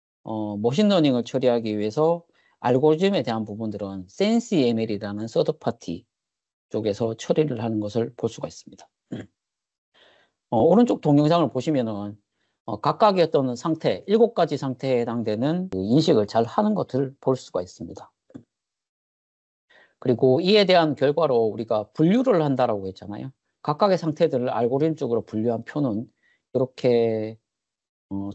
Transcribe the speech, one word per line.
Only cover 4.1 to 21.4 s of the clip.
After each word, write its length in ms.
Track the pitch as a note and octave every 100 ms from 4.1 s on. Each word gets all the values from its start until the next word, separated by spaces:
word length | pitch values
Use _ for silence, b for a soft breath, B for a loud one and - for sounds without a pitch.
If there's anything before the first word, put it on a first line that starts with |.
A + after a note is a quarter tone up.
| - G3+ A#3 A3+ F3 B2
엠엘이라는 580 | A2+ A2+ G#2 G#2 G#2 A2
서드파티 800 | - - - - - - E2+ - _ _ _ _ _ _
쪽에서 440 | A2 A2 G2 A2+
처리를 480 | A2+ - F3 D#3 A#2+
하는 180 | A2+ G#2+
것을 340 | G#2 A2+ A#2+ -
볼 140 | A2+
수가 180 | - -
있습니다. 400 | - - - - _ _
<clears throat> 220 | - - _ _ _ _ _ _ b b b b _ _
어, 120 | -
오른쪽 380 | E3 F#3+ A#3+ -
동영상을 500 | D#3 C#3+ D3 E3+ C#3+
보시면은, 680 | B2+ C#3+ C#3+ A2+ G2+ G#2 G#2 _ _ _ _ -
어, 140 | A2
각각의 440 | C#3 D3+ G#3+ F#3
어떤 320 | D#3 D#3 C3 A#2+
상태, 460 | E3 D#3+ D3+ F#2 -
일곱 280 | G#3+ A3+
가지 220 | - E3 C#3+
상태에 440 | C3+ B2 C3+ B2
해당되는 720 | A#2 A#2 A2+ G#2+ C#3 F3 F#3
그 80 | F#2
인식을 480 | G2 C3+ D#3+ B2 G2+
잘 180 | A2+
하는 300 | A#2 - G#3+
것을 400 | G3+ B2 C3 C3+ C3+
볼 160 | - C3
수가 240 | - F#2
있습니다. 500 | F2+ - - - - _ _ - - _ _ _ _ _ _ _ _ _ _ _ b b b _
그리고 420 | - A#2 C3 C3
이에 240 | F3+ G#3+
대한 300 | F#3+ F3+ D#3
결과로 420 | C3 C#3 D3+ D#3 A#2+